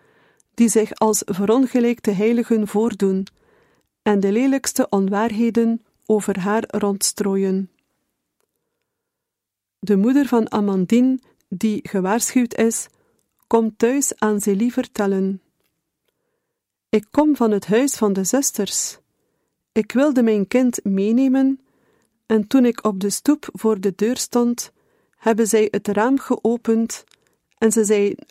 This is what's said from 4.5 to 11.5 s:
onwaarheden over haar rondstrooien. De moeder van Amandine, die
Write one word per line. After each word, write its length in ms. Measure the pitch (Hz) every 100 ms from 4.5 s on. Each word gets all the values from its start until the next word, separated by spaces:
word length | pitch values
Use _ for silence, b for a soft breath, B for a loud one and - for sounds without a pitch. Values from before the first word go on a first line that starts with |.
| 269 - - -
onwaarheden 960 | 196 196 202 226 214 233 220 226 226 - _ -
over 340 | 214 208 196
haar 240 | 190 220 233
rondstrooien. 1000 | 214 202 202 - - 196 196 190 190 190 _ _ _ _ _ _ _ _ _ _ _ _ _ _ _ _ _ _ _ _ _
De 160 | 190 196
moeder 320 | 226 277 277
van 240 | 233 220
Amandine, 680 | 214 208 190 180 233 254 262 b b
die 320 | _